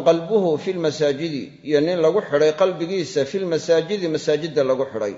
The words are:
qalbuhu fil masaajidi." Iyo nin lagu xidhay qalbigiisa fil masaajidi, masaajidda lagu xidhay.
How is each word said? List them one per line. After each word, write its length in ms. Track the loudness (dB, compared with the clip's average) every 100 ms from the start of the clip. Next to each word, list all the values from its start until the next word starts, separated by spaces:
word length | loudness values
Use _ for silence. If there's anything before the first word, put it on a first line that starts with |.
qalbuhu 540 | 4 2 2 0 2 0
fil 200 | -2 -2
masaajidi." 680 | -2 0 0 0 -4 -6 -10 -12
Iyo 160 | 0 2
nin 180 | 2 2
lagu 180 | 2 2
xidhay 320 | 0 2 2 4
qalbigiisa 600 | 0 0 -4 -4 -2 -2
fil 220 | -2 -2 -2
masaajidi, 600 | -2 2 2 2 -2 -2
masaajidda 540 | -2 0 0 0 0
lagu 200 | 0 0 -2
xidhay. 220 | -4 -6